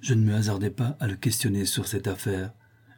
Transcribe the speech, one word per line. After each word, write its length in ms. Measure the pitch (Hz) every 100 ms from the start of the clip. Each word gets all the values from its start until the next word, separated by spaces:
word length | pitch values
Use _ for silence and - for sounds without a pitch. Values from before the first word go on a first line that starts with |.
je 100 | -
ne 100 | 120
me 120 | 110
hasardai 340 | 107 107 101 104
pas 300 | - 120 147
à 60 | 107
le 100 | 98
questionner 480 | 120 - 113 101
sur 240 | 95 - 101
cette 180 | 101 101
affaire. 460 | 95 - 95 95 - _ _ _